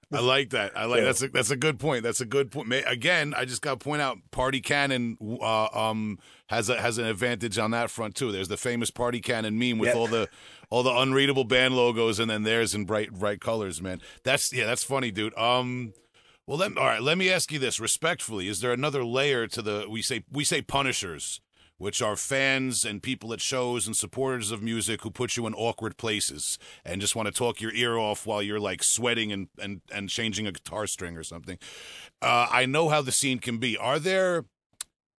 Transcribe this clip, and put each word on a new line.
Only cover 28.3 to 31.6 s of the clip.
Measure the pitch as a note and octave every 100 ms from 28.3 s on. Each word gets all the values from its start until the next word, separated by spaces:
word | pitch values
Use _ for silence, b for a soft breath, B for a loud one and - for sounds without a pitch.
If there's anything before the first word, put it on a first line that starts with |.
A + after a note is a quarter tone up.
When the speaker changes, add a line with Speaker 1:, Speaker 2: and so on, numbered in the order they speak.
| G#2
Speaker 1:
you're, | G2+ G#2
like, | G2+ F2+
sweating | - - A#2+ A#2 G#2+
and, | G2 F#2 -
and, | G2+ G2 -
and | G2+ G2
changing | - A2+ G#2+ G#2+
a |
guitar | F2 - G2+ G#2
string | - F2 E2
or |
something. | D#2 E2+ F#2 F2+